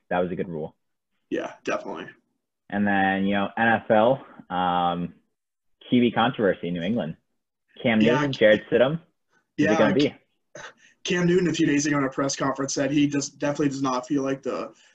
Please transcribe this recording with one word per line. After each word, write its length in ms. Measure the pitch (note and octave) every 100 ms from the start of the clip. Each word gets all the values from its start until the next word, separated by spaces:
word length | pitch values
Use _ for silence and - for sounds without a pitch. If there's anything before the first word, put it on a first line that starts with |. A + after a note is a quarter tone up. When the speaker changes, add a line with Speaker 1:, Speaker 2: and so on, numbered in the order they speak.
| -
Speaker 1:
that 100 | F2+
was 120 | F#2
a 40 | F2+
good 140 | E2
rule. 260 | D#2+ D#2+ - _ _ _ _ _
Speaker 2:
Yeah, 240 | - - -
definitely. 440 | - - - E2 F#2 - _ _ _ _ -
Speaker 1:
And 180 | G2+ G#2
then, 380 | G2 F#2+ G2 G2
you 100 | G2+
know, 140 | G2 -
N 120 | A2+
F 240 | A2 -
L, 340 | A2 A2+ C3+ - - - F2+
um, 580 | F2+ F2 F2 F2 E2+ - _ _ _ _ _ _ -
Q 120 | B2
B 100 | A#2+
controversy 560 | A2+ A#2+ C3 G2+ E2+ F2
in 60 |
New 80 | F2
England. 360 | E2+ A#2 D#2+ - _ _ _ _ _ -
Cam 200 | B2 A2
Speaker 2:
Yeah. 140 | A2 B2+
Speaker 1:
Newton, 160 | C#3+
Jarrett 320 | C3 G#2+ G#2+ -
Stidham. 300 | A2+ B2+ E3 - _ _ _ _ -
Who's 100 | D3
it 40 |
Speaker 2:
Yeah, 60 | -
Speaker 1:
gonna 160 | A2
be? 220 | C3 C#3+ - _ _ _ - - - _ _
Speaker 2:
Cam 240 | - F3+ F3
Newton 220 | F3+ F3
a 40 |
few 140 | D3 D3+
days 180 | C#3+ D3+
ago 120 | C#3+
in 80 | C3+
a 40 |
press 240 | - C#3 -
conference 380 | C#3 - C3+
said 160 | - C#3
he 180 | D3 C#3+
does, 220 | C#3+ C3+
definitely 380 | - D3 C#3+ D3+
does 140 | C3+
not 260 | C3+ B2+ -
feel 160 | C#3+
like 180 | C3+ C3+
the, 300 | B2+ F2+ - - _